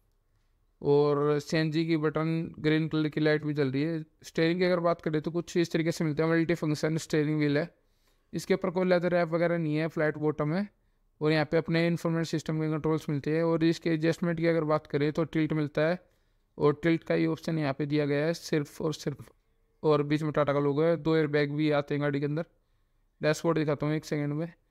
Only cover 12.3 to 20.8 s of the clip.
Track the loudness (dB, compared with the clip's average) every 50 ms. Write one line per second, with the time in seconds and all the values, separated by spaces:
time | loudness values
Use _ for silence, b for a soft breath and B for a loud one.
12.3 | -4 -4 -4 -4 -4 -2 -2 -2 -2 -2 0 0 0 0 -2 -2 -4 -4 -2 -2
13.3 | 0 0 2 2 2 2 2 2 0 0 -2 -2 -2 0 0 0 0 0 0 -2
14.3 | -2 0 0 0 2 2 2 0 0 -2 -2 -2 -2 0 0 0 0 -2 -2 -2
15.3 | -2 -2 0 0 0 -2 -2 -2 0 0 0 0 0 -4 -8 _ _ _ _ _
16.3 | _ _ _ _ _ 0 2 2 2 2 2 0 0 0 0 0 0 0 0 0
17.3 | -2 -4 -4 -4 -4 -2 -2 -2 -2 -4 -4 -2 0 0 0 0 0 0 0 -2
18.3 | -4 -4 -4 -2 -2 -2 -2 -4 -6 -6 -6 -6 -6 -6 -6 -8 -8 -8 -12 -20
19.3 | -20 _ _ _ _ _ _ _ _ _ 2 2 4 4 2 2 0 0 0 0
20.3 | 0 0 2 2 2 2 2 0 2 2